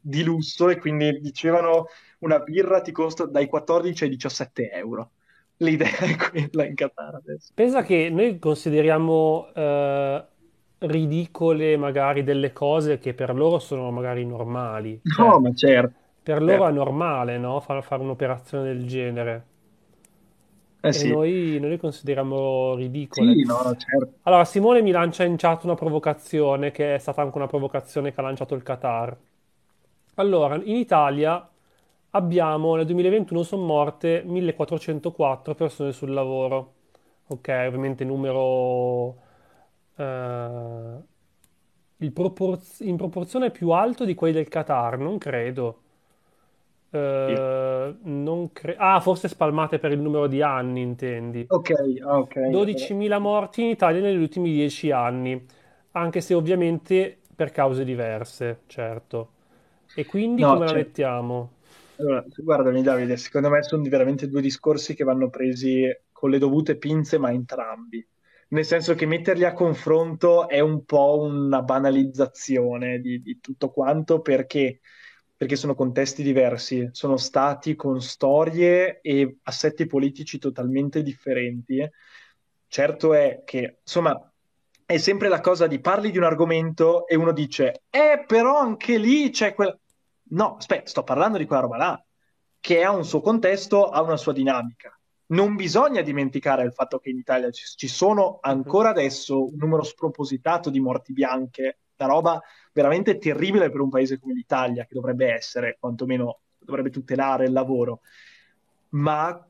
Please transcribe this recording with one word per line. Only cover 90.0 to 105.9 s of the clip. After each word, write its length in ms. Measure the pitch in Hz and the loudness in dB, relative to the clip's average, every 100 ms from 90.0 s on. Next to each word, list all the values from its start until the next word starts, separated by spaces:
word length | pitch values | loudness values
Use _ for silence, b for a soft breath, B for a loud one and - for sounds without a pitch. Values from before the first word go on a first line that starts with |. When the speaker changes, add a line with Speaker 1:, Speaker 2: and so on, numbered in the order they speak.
| _ _ _ | _ _ _
Speaker 1:
No, 300 | 160 214 - | -2 -2 -2
aspetta, 320 | - 185 - | -4 -4 -2
sto 160 | - | -6
parlando 340 | 131 135 190 202 | -2 0 2 0
di 60 | 156 | 0
quella 160 | 139 | 0
roba 140 | 123 117 | 0 -2
là, 280 | 170 143 _ _ _ _ _ _ | -2 -2 _ _ _ _ _ _
che 240 | - 170 | 0 2
ha 80 | 185 | 4
un 140 | 202 | 0
suo 160 | 160 151 | 0 0
contesto, 680 | 190 226 185 196 - 202 196 | 2 2 2 0 2 4 4
ha 120 | 147 | 2
una 140 | 160 151 | 0 0
sua 160 | - | -2
dinamica. 640 | 135 135 127 120 117 120 _ _ _ _ | 0 0 0 -4 -12 -20 _ _ _ _
Non 280 | 165 202 | 0 2
bisogna 460 | 208 180 190 294 233 | 0 0 2 2 2
dimenticare 640 | 156 143 135 135 143 131 | -2 -2 -2 -2 0 0
il 80 | 123 | 0
fatto 260 | - 131 131 | -2 -6 -4
che 120 | 135 | -8
in 80 | 127 | -10
Italia 320 | 123 127 123 | -2 -2 -2
ci, 140 | 120 - - | -8 -18 -12
ci 120 | 131 | -10
sono 500 | - 190 208 190 - 135 | 0 2 4 0 0 -2
Speaker 2:
Mhm. 0 | |
Speaker 1:
ancora 380 | 135 135 190 220 | -2 0 2 4
adesso 540 | 190 135 131 - 135 | 2 -2 -4 -4 -2
un 100 | 131 151 | -2 -4
numero 260 | 156 160 | 0 0
spropositato 880 | - - 160 - 135 131 160 170 160 | -2 -6 -6 -4 -6 -4 -2 -2 -2
di 100 | 135 | -2
morti 320 | 131 127 - | -2 -4 -6
bianche, 680 | 131 135 131 127 131 131 - _ _ | -2 -2 -2 -6 -6 -6 -6 _ _
una 100 | 135 | 0
roba 320 | 151 165 165 b b b | 2 2 -2 b b b
veramente 460 | - 143 170 208 190 | 2 2 2 0 0
terribile 520 | 160 139 190 202 160 | 0 -2 2 2 2
per 100 | 139 | 2
un 80 | 139 | 0
paese 280 | 135 131 135 | 2 0 -2
come 160 | 131 | -6
l'Italia, 500 | 127 - 135 127 120 120 | -8 -2 -2 0 -4 -6
che 80 | |
dovrebbe 380 | 127 123 123 127 | -6 -4 0 0
essere, 440 | 117 - 123 120 - | 0 -4 -4 -4 -6
quantomeno, 640 | 127 | -8